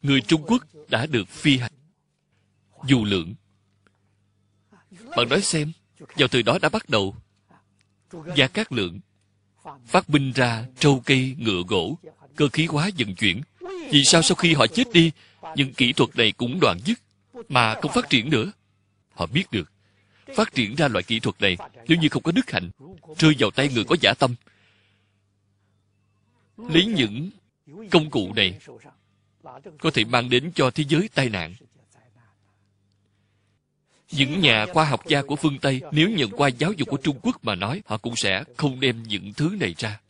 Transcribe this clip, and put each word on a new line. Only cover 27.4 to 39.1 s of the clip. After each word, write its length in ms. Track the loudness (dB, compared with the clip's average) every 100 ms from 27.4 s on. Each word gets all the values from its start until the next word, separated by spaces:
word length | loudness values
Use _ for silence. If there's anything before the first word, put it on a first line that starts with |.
| _ _ _ -20 0
công 180 | 2 2
cụ 240 | -2 -2
này, 260 | 0 -2 -2 -16 -20 -20 _ _ _ _ _ -20 -20 -20 -6
có 120 | -2
thể 120 | 0 0
mang 240 | 0 2
đến 220 | 0 -2 0
cho 160 | 0
thế 120 | 0 0
giới 200 | 0 0
tai 160 | 0 -2
nạn. 240 | -2 -8 -12 _ _ _ _ _ _ _ _ _ _ _ _ _ _ _ _ _ _ _ _ _ _ _ _ _
Những 280 | -2 0 2
nhà 260 | 4 4 2
khoa 120 | 2 2
học 220 | 0 0
gia 140 | -2
của 140 | 0 -2
phương 240 | -2 -2
Tây, 220 | -2 -2 -2
nếu 180 | 0 2
nhận 200 | 2 -2
qua 160 | 2 0
giáo 240 | 2 -2
dục 180 | -2 -4
của 80 | -4
Trung 220 | -4 -2
Quốc 220 | -4 -4
mà 120 | -4 -4
nói, 260 | -4 -6 -6
họ 120 | -6
cũng 180 | -6 -4
sẽ 280 | -2 -2 -4 -4
không 220 | -4 0
đem 240 | -2 -2
những 300 | -6